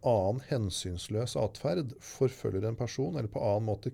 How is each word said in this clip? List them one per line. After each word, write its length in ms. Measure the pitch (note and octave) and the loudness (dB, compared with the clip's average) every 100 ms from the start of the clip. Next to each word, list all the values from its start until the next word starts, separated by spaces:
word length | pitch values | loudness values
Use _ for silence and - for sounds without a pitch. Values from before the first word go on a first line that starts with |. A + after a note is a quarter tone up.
annen 380 | C3+ A2 F#2+ B2+ - | 4 4 4 0 0
hensynsløs 880 | C3+ G2+ - F#2 F2 - G#2 B2 - | 0 0 -2 -4 -6 -2 -2 0 0
atferd 600 | G#2+ - - F3 C3 - | 0 0 0 0 -2 -6
forfølger 680 | - - C3 - A2+ G2 A2 | -14 0 2 2 -2 0 0
en 80 | A2+ | -2
person 400 | A#2+ - D3 D#3+ | -2 -2 -2 -2
eller 100 | A2 | -2
på 100 | - | 0
annen 240 | A2+ G2+ A2 | 2 2 2
måte 260 | G#2 B2+ | 0 -4